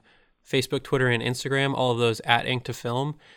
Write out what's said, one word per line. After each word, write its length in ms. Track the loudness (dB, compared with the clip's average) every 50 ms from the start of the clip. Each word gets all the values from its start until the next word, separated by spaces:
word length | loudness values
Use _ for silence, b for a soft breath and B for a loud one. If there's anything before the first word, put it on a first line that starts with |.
| _ b b b b b b b b -2
Facebook, 360 | 0 0 0 0 -2 -4 -2
Twitter, 240 | 0 0 2 4 4
and 140 | 2 2 0
Instagram, 520 | -2 -4 -4 -4 -2 0 0 0 0 0
all 160 | 0 2 2
of 80 | 2 2
those 220 | 2 2 0 0
at 260 | 0 0 2 2 2
Ink 160 | 0 -4 -4 -4
to 80 | -8 -10
Film. 440 | -8 -6 -4 -4 -2 -4 -4 -6 -10 B B B